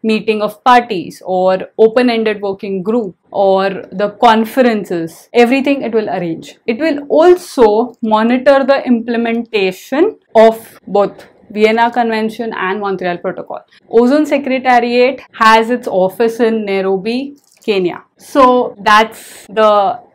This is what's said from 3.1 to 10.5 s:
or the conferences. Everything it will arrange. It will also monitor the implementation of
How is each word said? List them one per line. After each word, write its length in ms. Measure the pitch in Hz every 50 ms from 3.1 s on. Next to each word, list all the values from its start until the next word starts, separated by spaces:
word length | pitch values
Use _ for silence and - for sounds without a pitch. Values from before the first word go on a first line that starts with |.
| - _ _ _
or 380 | - - 202 196 190 190 196 196 185 - - -
the 200 | - 185 208 208 202 -
conferences. 1040 | - 233 220 220 226 220 - 269 254 240 220 208 190 - 190 170 165 165 - - - _
Everything 500 | - 240 240 226 262 269 254 285 285 269
it 100 | 240 226
will 160 | 214 220 208 -
arrange. 500 | - 190 175 165 165 - - - - _ _
It 140 | - 240 226
will 260 | 302 330 302 - - -
also 840 | 220 294 330 359 359 359 - - - 277 240 214 208 220 247 247 - _
monitor 600 | - 220 214 214 220 233 247 262 254 294 277 269 269
the 220 | 254 269 269 -
implementation 1300 | 262 247 226 220 240 233 226 233 226 233 233 226 _ - 208 190 190 185 - - - 262 285 349 440 - _ _ _ _
of 420 | 226 220 226